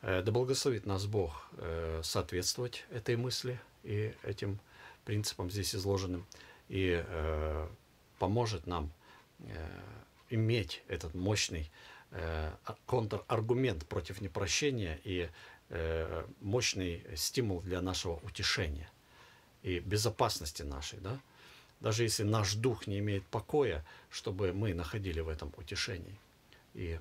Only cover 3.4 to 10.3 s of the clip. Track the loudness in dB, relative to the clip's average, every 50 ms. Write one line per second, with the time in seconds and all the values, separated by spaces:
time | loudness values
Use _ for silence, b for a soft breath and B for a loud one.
3.4 | -4 -4 -6 -6 -10 -16 -20 -16 -8 -2 -2 0 0 -2 -4 -6 -6 -6 -4 -2
4.4 | -2 -2 -4 -4 B B B B B B B B _ 0 0 0 0 0 -2 -2
5.4 | -4 -2 -2 -2 -2 0 -2 0 2 2 2 4 2 0 -2 -4 -4 -10 B B
6.4 | B B B B B -4 2 4 4 6 6 4 2 0 -2 0 0 2 2 2
7.4 | 2 2 0 0 -2 -4 -8 -14 -20 -20 -20 -20 -20 -20 -4 0 2 2 4 4
8.4 | 2 2 0 -4 -2 -2 -2 -2 -2 -4 -6 B B B B B B B -20 -16
9.4 | -12 -10 -8 -8 -8 -8 -10 -12 -14 -14 -14 -16 -18 -20 -20 -20 -8 -2